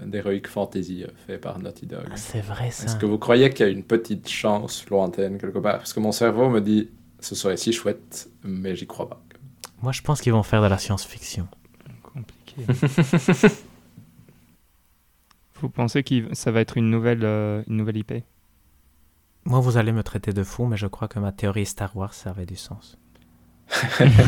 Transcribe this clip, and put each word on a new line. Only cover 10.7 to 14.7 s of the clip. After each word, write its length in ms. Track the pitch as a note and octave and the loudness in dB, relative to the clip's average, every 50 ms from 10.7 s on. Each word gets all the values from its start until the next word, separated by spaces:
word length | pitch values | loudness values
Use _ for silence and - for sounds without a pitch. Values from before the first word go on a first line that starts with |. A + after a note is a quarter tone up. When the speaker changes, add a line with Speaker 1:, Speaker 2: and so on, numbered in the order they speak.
| F#2+ F#2+ | 4 2
Speaker 2:
science-fiction. 680 | - - G#2 G2 - - - - - - - G#3 E2+ F2 - _ _ _ _ _ - - - - _ | 0 -2 -4 -4 -4 -8 -14 -16 -14 -10 -8 -8 -8 -8 -12 _ _ _ _ _ -20 -20 -20 -20 _
Speaker 3:
Compliqué. 600 | - - C3+ A2+ - - _ _ - - C#3+ A#2+ A2 | -18 -16 -16 -16 -16 -18 _ _ -20 -14 -8 -2 -2
Speaker 1:
<laughs> 880 | C3 - - C#3 - - D#3 - - E3+ - - F3 - - G3 - - - - - - _ _ _ - - - _ - - - _ _ _ _ _ _ _ _ | 0 2 2 2 4 2 2 4 4 2 4 4 4 8 6 6 6 4 -6 -20 -20 -20 _ _ _ -20 -20 -20 _ -20 -20 -20 _ _ _ _ _ _ _ _